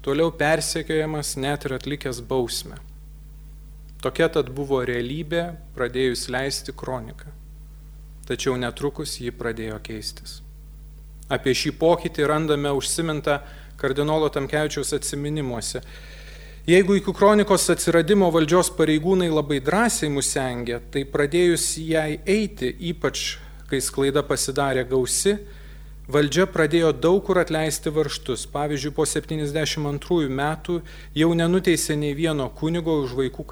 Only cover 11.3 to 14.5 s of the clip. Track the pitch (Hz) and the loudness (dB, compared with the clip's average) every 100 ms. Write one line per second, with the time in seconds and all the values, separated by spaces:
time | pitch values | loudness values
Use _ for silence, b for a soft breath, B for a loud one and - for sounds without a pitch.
11.3 | 131 135 123 151 - 160 170 170 156 143 | -2 2 0 0 2 4 4 0 0 2
12.3 | 151 160 147 143 139 - - 165 151 151 | 2 2 0 2 0 -2 -2 -2 -2 0
13.3 | 143 B B B - 147 143 147 156 151 | -2 B B B -4 -2 0 2 2 2
14.3 | 151 135 | 0 -2